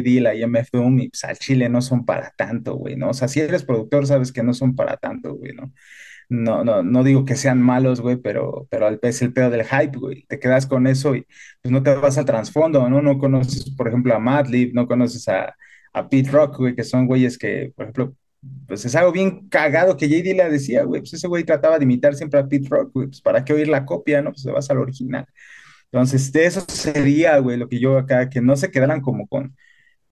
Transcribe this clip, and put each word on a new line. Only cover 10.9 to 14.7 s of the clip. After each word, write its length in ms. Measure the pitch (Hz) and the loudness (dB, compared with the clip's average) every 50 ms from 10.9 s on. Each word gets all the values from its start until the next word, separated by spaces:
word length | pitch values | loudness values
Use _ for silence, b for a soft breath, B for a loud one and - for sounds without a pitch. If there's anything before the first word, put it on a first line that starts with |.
| 135 135 135 151 135 | 2 0 0 -2 -2
y, 120 | 120 - b b b b b b _ | -4 -6 b b b b b b _
pues, 100 | - 123 | -4 0
no 120 | 127 135 135 | 0 2 4
te 120 | 143 139 | 2 2
vas 200 | 131 143 143 139 | 4 2 2 2
al 80 | 151 147 | 2 0
trasfondo, 640 | - 113 110 107 - - 147 156 165 165 143 127 123 | 0 0 -2 -2 -2 0 0 2 2 4 2 2 4
¿no? 140 | 131 139 147 | 2 2 4
No 160 | 147 139 135 | 2 2 2
conoces, 520 | 139 135 135 131 127 127 - - - - - | 2 2 2 2 0 -2 -4 -6 -8 -8 -8
por 120 | - 123 113 | -6 -4 -2
ejemplo, 260 | 113 120 123 123 117 | 0 0 2 2 2
a 40 | 107 | 2
Madlib, 540 | 110 123 135 147 143 113 120 123 123 123 | 2 2 2 2 0 0 0 0 0 0